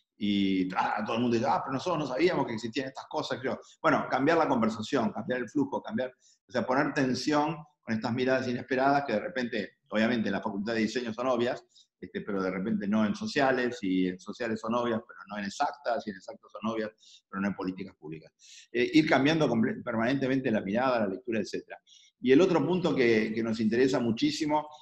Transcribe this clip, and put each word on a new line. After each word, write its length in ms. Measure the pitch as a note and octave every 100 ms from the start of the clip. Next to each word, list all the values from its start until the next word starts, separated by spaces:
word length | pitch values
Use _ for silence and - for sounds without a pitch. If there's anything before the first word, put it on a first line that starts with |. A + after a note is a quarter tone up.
| _ -
y, 560 | G#2 G2+ G2 F#2+ F2+
ah, 300 | - G#2+ G#2+
todo 120 | G#2+ A#2
el 60 |
mundo 140 | B2 A#2
dice, 100 | C3+
"Ah, 120 | F3
pero 120 | -
nosotros 240 | - F3+ D#3+
no 80 | C#3
sabíamos 400 | B2+ F3+ D#3 B2
que 80 |
existían 340 | A2 A#2 C#3 C3
estas 180 | B2 -
cosas", 320 | D#3 C#3 B2
creo. 220 | B2 G#2 - -
Bueno, 260 | D#3+ B2 -
cambiar 280 | C3 C#3+ E3
la 100 | D3
conversación, 640 | B2+ A2 A2 G#2+ C3+ A2
cambiar 280 | A2 G#2+ B2+
el 80 | A#2+
flujo, 340 | D3 C#3 G#2+
cambiar, 280 | A2 A2 B2+ - _ _ _
o 20 |
sea, 160 | B2 A2
poner 280 | C3 D3+
tensión 640 | D3 C3 B2 D3+ D3 D3+ D#3+ - _
con 120 | -
estas 180 | A2 B2
miradas 360 | A#2+ B2+ C3 B2
inesperadas 560 | B2 - B2+ C3+ C#3+ C#3
que 60 |
de 80 | G#2+
repente, 520 | G2+ B2+ A#2+ A2+ F#2 _ _
obviamente 380 | G#2+ A2+ B2 G2
en 40 |
la 80 | F#2+
Facultad 320 | A2 G2+ G#2
de 80 | A2+
Diseño 320 | G#2+ B2+ A#2
son 140 | A2 C3
obvias, 360 | A#2+ A#2+ D3 - _ _ _
este, 220 | - -
pero 200 | - G2
de 80 | F#2
repente 380 | F#2 G2 G#2 G2+
no 160 | A2
en 100 | G#2+
sociales, 640 | G2+ A2 D3 C3+ B2+ B2 -
y 260 | F#2+ F#2 F#2
en 100 | F#2
sociales 400 | - G2 A#2 A2
son 140 | A2+
obvias, 260 | A#2+ A#2+ A2 -
pero 140 | - -
no 100 | G#2
en 60 |
exactas, 640 | G2 - - - B2+ A2 G#2+
y 40 |
en 60 | G2
exactas 340 | - G#2+ -
son 200 | G#2+ G#2+
obvias, 200 | A2 G#2+ - - - _
pero 140 | G2
no 60 | G2+
en 60 |
políticas 400 | F#2+ F#2 F#2+ F#2+ -
públicas. 360 | D#2 D#2+ - _ - - -
Eh, 180 | A#2+ B2
ir 120 | D#3 D#3
cambiando 400 | C#3+ C#3 D#3+ D3
comple-, 340 | A2+ B2+ -
permanentemente 680 | B2 A2+ A2+ C#3 B2+ C3+ B2+
la 120 | G#2+
mirada, 380 | F#2+ A2 C3 A#2+
la 80 | G2+
lectura, 320 | F#2+ - A2+
etcétera. 380 | F#2 F2 - F#2+ _ - _ _
Y 120 | B2
el 80 | C#3
otro 260 | F#3+ E3 C#3+
punto 280 | F3+ E3
que, 380 | C3 A#2 A2 G#2+
que 80 | A2
nos 180 | A2+ A2
interesa 400 | A2 A#2 C3+ C3+
muchísimo, 640 | A#2 A2+ D3+ D3 D3+ D3+ D3+ -